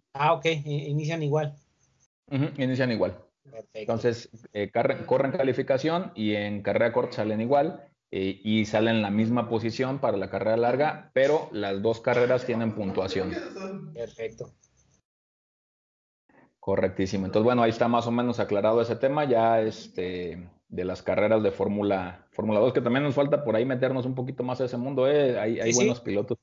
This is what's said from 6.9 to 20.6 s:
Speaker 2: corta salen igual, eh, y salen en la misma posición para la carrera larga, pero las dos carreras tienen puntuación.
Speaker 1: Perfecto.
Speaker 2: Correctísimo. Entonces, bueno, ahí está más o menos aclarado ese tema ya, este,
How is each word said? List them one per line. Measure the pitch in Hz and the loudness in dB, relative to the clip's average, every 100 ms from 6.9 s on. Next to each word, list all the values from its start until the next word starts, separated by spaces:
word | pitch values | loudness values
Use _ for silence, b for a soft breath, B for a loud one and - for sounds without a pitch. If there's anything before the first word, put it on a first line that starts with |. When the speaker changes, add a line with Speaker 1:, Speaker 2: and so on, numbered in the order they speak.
Speaker 2:
corta | 123 123 - | 2 0 -2
salen | 107 107 | -2 -2
igual, | 117 143 147 - - _ _ | 2 2 2 -2 -16 _ _
eh, | 90 95 98 | -4 -2 -2
y | 107 110 107 | 0 0 2
salen | 107 113 113 | 2 2 2
en | |
la | 101 | 0
misma | 107 113 120 110 | 0 2 0 0
posición | 113 113 113 131 139 | -2 -2 -2 -4 -2
para | 123 101 | -2 -2
la | 95 | -4
carrera | 98 104 113 | -4 0 2
larga, | 117 127 151 - - | 2 2 0 -2 -4
pero | 131 139 156 - | 2 4 2 0
las | 104 101 98 | -4 -4 0
dos | 110 113 | 0 0
carreras | 127 120 123 127 | 2 2 4 2
tienen | 127 113 113 | 0 -2 -2
puntuación. | 107 98 95 92 95 95 - - - 190 196 - | -2 -4 -2 -2 -2 -4 -6 -10 -10 -12 -12 -12
Speaker 1:
Perfecto. | 117 113 - 113 - 120 - _ _ _ _ _ _ _ _ _ _ _ _ _ _ _ _ _ b b _ | -12 -12 -8 -10 -10 -16 -18 _ _ _ _ _ _ _ _ _ _ _ _ _ _ _ _ _ b b _
Speaker 2:
Correctísimo. | - 98 98 95 95 98 95 | -4 0 0 0 -2 -2 0
Entonces, | 107 | 2
bueno, | 117 123 | 4 4
ahí | 113 | 4
está | 110 117 | 2 2
más | 117 117 | 2 0
o | |
menos | 120 123 117 | 0 0 -2
aclarado | 101 101 110 117 | -2 2 4 4
ese | 113 117 | 2 0
tema | 135 151 | 0 0
ya, | 143 113 113 117 | 2 4 4 4
este, | 110 107 - - 90 90 87 82 87 - | 2 -4 -10 -6 -6 -6 -8 -10 -14 -20